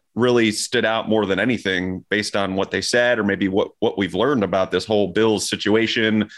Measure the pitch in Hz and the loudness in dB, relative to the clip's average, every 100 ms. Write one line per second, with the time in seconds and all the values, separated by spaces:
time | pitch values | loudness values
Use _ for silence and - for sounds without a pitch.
0 | _ 110 123 120 110 101 - 120 110 113 | _ 0 2 4 2 0 -2 0 0 0
1 | - 110 98 92 117 107 98 92 92 92 | 0 0 2 0 0 -2 -2 -2 -2 -6
2 | - 104 104 104 98 95 98 95 - 120 | -4 -4 -2 -2 -2 -2 -2 -2 0 2
3 | 120 113 101 95 98 95 - - 117 - | 2 2 0 0 0 0 -2 -2 -2 -2
4 | 92 90 131 135 95 95 90 90 107 107 | -4 0 0 0 0 0 0 -2 0 0
5 | 95 104 110 101 - 92 104 110 113 120 | 0 2 2 2 -2 -4 0 2 2 0
6 | 110 110 104 | 0 0 -2